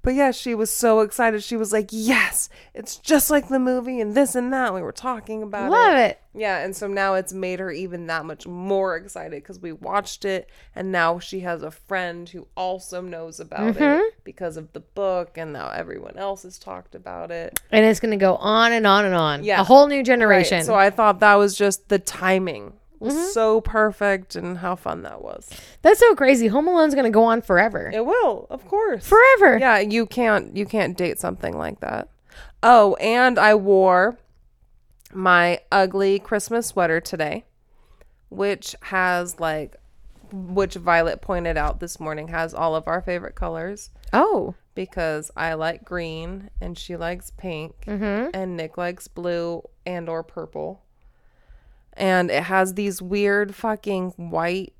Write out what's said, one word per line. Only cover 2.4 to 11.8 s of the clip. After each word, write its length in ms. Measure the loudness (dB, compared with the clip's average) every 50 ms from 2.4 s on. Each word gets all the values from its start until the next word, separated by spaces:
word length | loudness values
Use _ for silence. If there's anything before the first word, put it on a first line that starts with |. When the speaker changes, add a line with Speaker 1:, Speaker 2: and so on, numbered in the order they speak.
| -8 -8 -12 -20 -20 _ _
Speaker 1:
it's 240 | -18 -16 -16 -16
just 340 | -12 _ 2 2 4 4 2
like 160 | 0 0 0
the 120 | 0 -2 0
movie 420 | 0 0 -2 -2 -4 -6 -4 -4
and 120 | -4 0 2
this 220 | 2 2 2 0
and 160 | -4 -4 -2
that." 220 | -2 -2 -2 -2 -4
We 80 | -6
were 100 | -8 -10
talking 500 | -12 -10 -8 -8 -8 -8 -10 -12 -10 -10
about 300 | -10 -8 -8 -6 -2 2
Speaker 2:
Love 220 | 4 6 6 6 6
Speaker 1:
it. 180 | 6 4 2
Speaker 2:
it. 80 | 0 _ _ _ _
Speaker 1:
Yeah, 240 | -6 -4 -2 -2 -2
and 160 | -4 -6 -8
so 120 | -8 -8
now 260 | -6 -2 -2 0 0 0
it's 180 | -2 -2 -6
made 300 | -10 -8 -6 -6 -6 -6
her 100 | -8 -8
even 360 | -8 -8 -10 -10 -10 -10 -8
that 180 | -6 -6 -6 -6
much 200 | -8 -14 -14 -14
more 520 | -14 -12 -10 -4 -2 0 0 0 -2 -4
excited 440 | -6 -10 -14 -14 -14 -12 -12 -14 -14 -16
'cause 160 | -18 -20 -16
we 100 | -14 -14
watched 540 | -14 -12 -8 -4 -4 -4 -4 -6 -14 -8 -6
it. 240 | -6 -6 -6 -8 -12 _ -20 -20 -18 _
And 160 | -10 -8 -4
now 260 | -2 0 0 0 0
she 220 | -4 -8 -12 -12 -10
has 220 | -8 -8 -8 -8 -10
a 80 | -14
friend 560 | -14 _